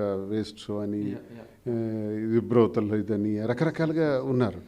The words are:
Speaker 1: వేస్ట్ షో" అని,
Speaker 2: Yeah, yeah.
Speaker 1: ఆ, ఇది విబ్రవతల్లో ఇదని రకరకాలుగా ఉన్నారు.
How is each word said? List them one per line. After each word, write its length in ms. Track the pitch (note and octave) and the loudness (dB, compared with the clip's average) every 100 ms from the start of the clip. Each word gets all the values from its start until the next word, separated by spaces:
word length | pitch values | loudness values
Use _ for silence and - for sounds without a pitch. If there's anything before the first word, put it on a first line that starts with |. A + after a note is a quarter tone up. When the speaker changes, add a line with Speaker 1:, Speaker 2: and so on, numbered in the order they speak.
| G2+ G2 G2 | -2 -2 -2
Speaker 1:
వేస్ట్ 320 | G#2+ G2+ - | -4 -4 -8
షో" 180 | - G#2 | -8 -6
అని, 200 | G#2 G#2 | -4 -4
Speaker 2:
Yeah, 140 | G#2 | -4
yeah. 560 | G2+ - A#2 A2 - - | -6 -12 -18 -18 -12 -6
Speaker 1:
ఆ, 420 | A#2 A2+ A2 G#2+ | -2 -2 -4 -4
ఇది 140 | G#2+ A2 | -4 2
విబ్రవతల్లో 680 | A#2 G2+ A#2+ A2 A#2+ G#2 G#2+ | 2 4 6 6 4 0 0
ఇదని 500 | G2+ G#2 G#2+ G#2 A2 | 0 0 0 0 0
రకరకాలుగా 760 | A#2+ D#3+ D#3+ D#3+ D#3+ D#3 C3+ | 0 0 0 -2 0 2 0
ఉన్నారు. 380 | C3+ B2+ A#2 F2+ | 0 2 2 -2